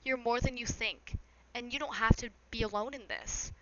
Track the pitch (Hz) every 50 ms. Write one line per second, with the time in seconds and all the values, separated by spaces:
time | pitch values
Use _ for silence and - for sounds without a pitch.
0 | _ 269 262 254 240 233 233 240 247 277 254 247 240 214 - - 226 220 185 -
1 | - - - - - - - - - - - 240 240 240 240 277 294 - - 202
2 | 226 220 220 - - 240 214 - _ - - 226 226 220 202 208 208 240 277 285
3 | 220 185 - - - - - - - - - -